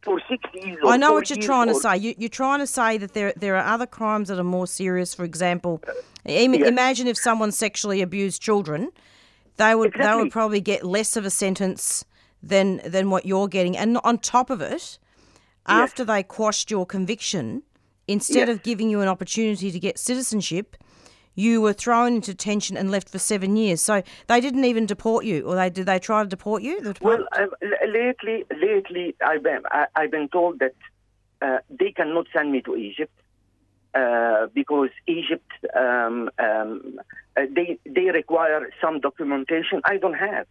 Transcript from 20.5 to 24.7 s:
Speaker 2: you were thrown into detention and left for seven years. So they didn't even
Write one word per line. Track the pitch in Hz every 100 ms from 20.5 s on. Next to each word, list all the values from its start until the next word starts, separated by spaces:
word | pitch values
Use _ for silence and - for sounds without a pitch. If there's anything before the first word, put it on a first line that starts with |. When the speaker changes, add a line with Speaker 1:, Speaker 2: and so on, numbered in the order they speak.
| 165 220 - _ _ - _ _ -
Speaker 2:
you | 214 233
were | 214
thrown | 202 240 233 240 240
into | 208
detention | 185 214 208 - 190
and | 190
left | 196 -
for | 190
seven | - 214 190 208
years. | 220 165
So | - 208 185 - -
they | 240
didn't | 262 254
even | 254